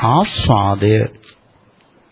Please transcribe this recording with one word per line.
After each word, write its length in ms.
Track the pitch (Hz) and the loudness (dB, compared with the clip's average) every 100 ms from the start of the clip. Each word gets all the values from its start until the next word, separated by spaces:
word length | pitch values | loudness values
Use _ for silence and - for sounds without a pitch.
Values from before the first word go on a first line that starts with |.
ආස්වාදය 880 | 110 147 208 - - 107 98 101 104 107 107 - - - _ _ _ _ _ _ - | 0 0 -2 -2 0 0 0 0 0 0 -2 -10 -20 -20 _ _ _ _ _ _ -6